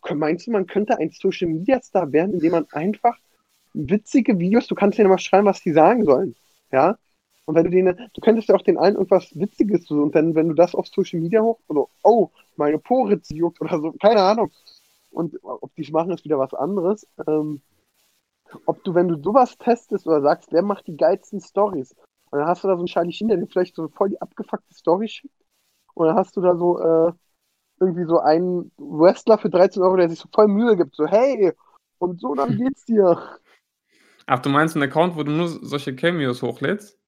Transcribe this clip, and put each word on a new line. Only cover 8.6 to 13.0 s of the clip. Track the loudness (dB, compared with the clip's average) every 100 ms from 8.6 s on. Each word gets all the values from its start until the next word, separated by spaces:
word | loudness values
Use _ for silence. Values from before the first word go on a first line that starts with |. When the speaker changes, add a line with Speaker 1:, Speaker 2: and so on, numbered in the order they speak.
Speaker 1:
den | 2 2
allen | 2 0
irgendwas | 0 0 0 -8
Witziges | -8 _ 0 0 -2
so, | -2
und | 0 2
dann, | 2 0
wenn | 0
du | 2
das | 2 2
auf | -6
Social | -4 -4 -4
Media | -2 0
hoch, | 0 -4 _
oder, | -4 -4 _
„Oh, | 2 4 2 _ _ -4
meine | -2 -2
Poritze | -2 -2